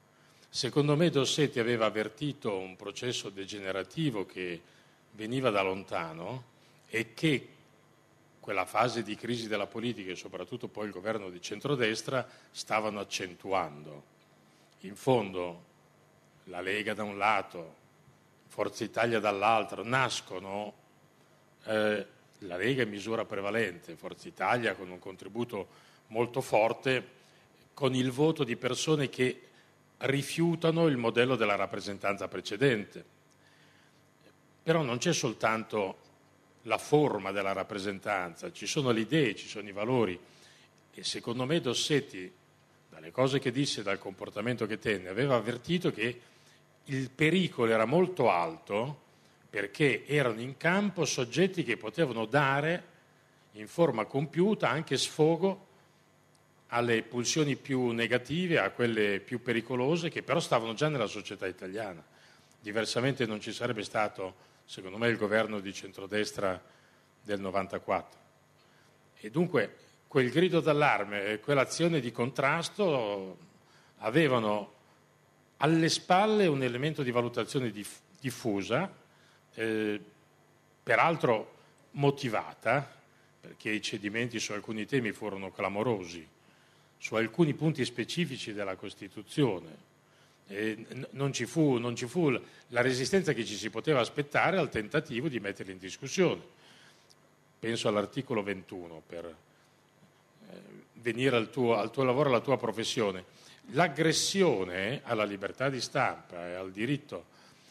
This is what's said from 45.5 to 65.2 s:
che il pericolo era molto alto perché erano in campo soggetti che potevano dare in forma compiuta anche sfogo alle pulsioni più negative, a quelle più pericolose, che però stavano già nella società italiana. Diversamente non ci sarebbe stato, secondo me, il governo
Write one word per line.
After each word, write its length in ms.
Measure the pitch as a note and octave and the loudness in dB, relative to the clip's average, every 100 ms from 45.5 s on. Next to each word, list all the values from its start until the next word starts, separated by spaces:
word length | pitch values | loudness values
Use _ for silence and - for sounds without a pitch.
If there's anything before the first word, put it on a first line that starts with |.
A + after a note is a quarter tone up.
| A#2+ D#3 F3 D#3 | -6 -2 0 0
che 300 | G#2 A#2+ A#2+ - - - - _ _ | 0 -4 -4 -16 -20 -20 -20 _ _
il 260 | - C3+ B2+ | -6 -4 -4
pericolo 640 | - D#3 F#3 E3 - A2+ | 2 4 4 2 2 4
era 140 | A2 A2+ | 6 6
molto 440 | E3 F3+ F3+ A2+ | 4 2 4 4
alto 720 | F2 E2 D#2+ - G#2 C3+ C#3+ _ _ _ _ - | 4 2 -4 -4 -2 -2 -8 _ _ _ _ -8
perché 560 | G#2 G2+ - C#3+ G#2+ - | -6 -6 2 4 4 0
erano 360 | D3 B2+ A2 | 2 2 0
in 160 | C3 C3+ | -6 -2
campo 480 | E3 G3 G#3 F3 D3 | 2 2 2 0 -2
soggetti 580 | - A#2 C3 F#3+ F3+ | 0 -2 2 2 2
che 140 | A#2+ G#2+ | -2 -2
potevano 480 | G#2+ E3 C#3+ A2+ G#2+ | -4 0 0 0 2
dare 580 | C#3+ C3+ C#3 D#3 F3 - - _ _ _ _ _ | 4 4 2 0 -4 -8 -20 _ _ _ _ _
in 140 | G#2 G#2+ | -16 -8
forma 360 | - D#3+ A2+ | 4 4 4
compiuta 640 | G#2 C3+ D3+ E3+ G3+ G#3 A#2+ | 0 0 0 2 4 4 2
anche 300 | C#3 - C3 | 2 0 0
sfogo 720 | - - D#3 E3 F#3+ F#3 - _ _ _ _ _ _ _ _ _ - | 0 4 4 6 2 -2 -12 _ _ _ _ _ _ _ _ _ -2
alle 300 | A#2+ A#2+ A2+ | 0 4 2
pulsioni 540 | - A#2+ A#2 E3 D3 B2+ | 2 -4 0 2 2 0
più 320 | - B2+ B2 | -2 0 2
negative, 680 | A#2 A#2 B2 B2 E3 F3+ C#3+ | 2 2 0 0 -2 2 2
a 100 | G2 | 2
quelle 500 | - A#2+ A2 G#2 F#2+ | 2 2 4 2 0
più 220 | - A#2+ | -4 -6
pericolose, 640 | - A#2 A#2 B2 C3 E3+ E3 | -2 -2 -2 -2 2 0 -2
che 160 | F3 | -6
però 160 | - D#3 | 0 -2
stavano 340 | - B2+ A2+ | 2 0 0
già 140 | A2 D3+ | 0 0
nella 180 | C#3 G2 | 2 -2
società 400 | G#2 - G2+ F#2+ | -4 -10 -6 -6
italiana. 560 | - F#2 G#2 G#2 F2 - - - - _ _ | -6 -8 -8 -8 -10 -20 -20 -20 -20 _ _
Diversamente 640 | G#2 A2 G#2+ B2 C3+ C3 A2+ | -4 -2 0 0 0 0 -2
non 160 | G#2 | -2
ci 100 | A2+ | -8
sarebbe 320 | G2+ A#2+ A2 | -6 -4 -4
stato, 520 | F#2 A2+ G#2 - F#2 - - _ | -2 -2 -2 -4 -10 -10 -20 _
secondo 340 | - G#2+ F#2+ G#2 | -16 -14 -10 0
me, 120 | A#2 | 0
il 80 | |
governo 420 | G#2+ | 2